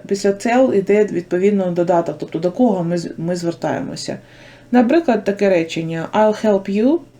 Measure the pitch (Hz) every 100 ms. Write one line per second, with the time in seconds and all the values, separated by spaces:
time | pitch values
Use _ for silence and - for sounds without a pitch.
0 | - 196 202 196 240 240 262 202 190 208
1 | 202 175 175 175 196 202 185 175 175 175
2 | 170 151 - 196 175 175 247 190 170 175
3 | 160 - 165 180 170 165 156 131 - -
4 | - - - - - - - 240 233 311
5 | 330 220 196 196 202 180 165 165 165 165
6 | 160 208 214 214 220 196 196 202 240 330
7 | -